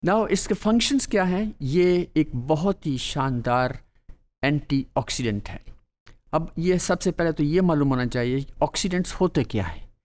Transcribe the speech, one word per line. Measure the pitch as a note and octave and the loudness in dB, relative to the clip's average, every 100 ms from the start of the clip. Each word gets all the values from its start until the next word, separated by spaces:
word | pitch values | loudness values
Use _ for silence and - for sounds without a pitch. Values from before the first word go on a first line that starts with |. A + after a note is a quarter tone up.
Now | E3 G#3 G#3+ | 2 2 2
इसके | F#3 - | 0 0
फंक्शंस | G3+ G#3+ A#3 - C#4 - | -2 2 2 4 0 2
क्या | G#3 | 2
हैं? | F#3 F3+ G#3+ - | 2 0 -2 -4
ये | C3+ D#3 F3+ F3+ F3 - | -2 2 4 4 2 0
एक | D3+ | 0
बहुत | B2+ B2 D#3 F#3 G3 E3 | -2 -2 0 0 -2 -2
ही | C3 | -4
शानदार | - D3+ C3+ B2 A#2+ B2 B2+ B2+ - _ _ - _ _ | -4 -2 -2 -2 0 0 0 -4 -14 _ _ -20 _ _
एंटीऑक्सीडेंट | C3+ D3 - C#3 - - A#2 - A#2+ G#2 - | 0 0 0 -2 0 -4 -2 -2 -2 -2 -6
है। | - - - _ _ - - _ | -14 -16 -20 _ _ -20 -20 _
अब | D#3 E3 - | -4 -4 -4
ये | E3+ F3+ | 0 0
सबसे | - F3 - | 2 0 0
पहले | E3+ E3+ | 0 0
तो | D#3 | 2
ये | D3 E3 | 0 2
मालूम | F#3 D#3 C#3+ | 4 4 2
होना | C3 B2 | 2 0
चाहिए | B2+ A#2+ C3 C#3 - | -2 0 -2 -4 -2
ऑक्सीडेंट्स | C#3+ - G3+ F3+ F3+ | -2 0 -2 -2 -4
होते | - F3+ E3+ | 0 0 0
क्या | B2 A2+ | 0 -2
हैं। | E2+ D#2+ - _ | -4 -6 -14 _